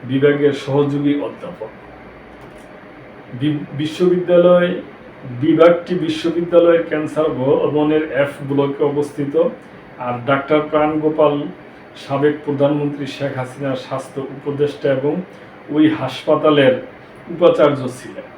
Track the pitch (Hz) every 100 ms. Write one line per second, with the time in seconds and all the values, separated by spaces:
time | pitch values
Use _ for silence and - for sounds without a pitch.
0 | 123 135 143 139 143 139 - 139 139 143
1 | 143 143 113 113 - - 107 - - -
2 | - - - - - - - - - -
3 | - - - 120 147 147 - 143 151 -
4 | 180 180 175 175 175 180 175 180 - -
5 | - - 131 120 151 160 165 170 - 175
6 | 160 151 165 165 175 170 170 165 - 156
7 | 151 151 156 127 131 165 151 147 151 156
8 | 156 - 143 - 135 139 139 139 147 143
9 | 147 - 139 156 175 - - - - -
10 | 123 120 120 139 - 151 151 151 151 156
11 | 151 151 147 147 151 - - - - -
12 | - 139 147 147 147 135 143 151 147 143
13 | 139 - 139 127 127 - 139 127 - 131
14 | - 139 135 139 147 135 147 - 143 131
15 | 143 180 - - - - - 147 156 -
16 | 127 - - 151 156 147 131 110 - -
17 | - - - 170 170 165 147 131 123 -
18 | - 95 -